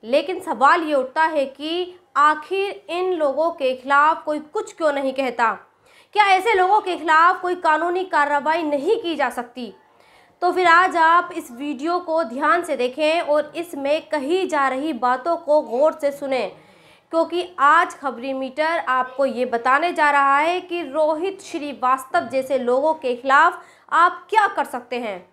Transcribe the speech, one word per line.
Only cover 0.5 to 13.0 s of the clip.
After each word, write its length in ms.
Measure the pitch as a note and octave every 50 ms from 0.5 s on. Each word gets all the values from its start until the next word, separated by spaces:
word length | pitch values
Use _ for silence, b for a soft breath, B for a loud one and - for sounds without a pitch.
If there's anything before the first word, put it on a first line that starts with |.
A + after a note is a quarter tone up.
| D4+ G#3+ B3+ C#4+ E4 F4+
ये 120 | E4 D4+ D4
उठता 280 | C4+ B3+ B3+ - D#4 D#4+
है 200 | D#4+ D#4+ D4+ C4+
कि 480 | C4+ C4+ - C#4+ D#4 E4 F4+ F4+ F4+ - - _ _ _
आखिर 680 | C#4 C#4+ D4+ D4+ D4+ D4+ - F4+ G4 G4 G4+ - G4 _ -
इन 220 | E4 F4 F#4 F#4 F#4
लोगों 360 | D#4+ D#4 C#4 C4 C#4 D#4+ E4+
के 200 | E4+ E4+ C#4 B3+ C4
खिलाफ 480 | B3+ B3 C4 C#4 C#4+ D4 D#4 D#4+ D#4+ -
कोई 140 | D#4 D4+ D4
कुछ 320 | D4+ - _ G#4+ A4 A4
क्यों 200 | - - E4+ D4+
नहीं 200 | C#4+ C#4 C#4 C4+
कहता? 380 | C4 C#4 C4+ B3+ A#3 - A#3+ A3 G3+ - - _ _ b b b b b b b _
क्या 120 | G#4 G#4+
ऐसे 280 | G4+ F#4+ F#4 F#4 A#4 -
लोगों 260 | F#4+ F4+ F#4 G4+ G#4+
के 160 | G#4 F#4+ F4
खिलाफ 440 | - D4+ E4+ D#4+ D#4 E4 F4 F#4+ F#4
कोई 120 | - F4+ F4+
कानूनी 480 | F4 - D#4+ D#4 D#4 D#4+ F4 F4 F#4 F#4
कार्रवाई 580 | F#4 E4+ D4+ D4 C#4+ D4 C#4+ B3 D4+ D#4+ E4+
नहीं 340 | E4 D4+ D4 C#4+ C4+ F4 A4+ A4+
की 160 | A4 E4+ D#4+
जा 140 | C4+ C#4 B3
सकती? 420 | B3 C4 A#3+ A#3+ _ B3+ A#3+ G#3 F3+ - b b b b b b b b b b b _
तो 100 | F4 F4+
फिर 140 | - F#4 F#4
आज 300 | E4+ E4 E4+ F#4 F#4 -
आप 340 | E4+ D#4+ D#4+ E4+ F4 F4 F4 F4+
इस 160 | E4 - -
वीडियो 460 | A#3+ A#3 C#4+ D4 D4 A#3+ C#4 E4 F4 F4+
को 220 | F4 E4 D#4+ E4 E4
ध्यान 400 | A#3 A#3+ C4+ D#4 D4+ E4 F4+ E4+
से 120 | E4+ D4
देखें 440 | A#3+ B3 B3 B3 D4+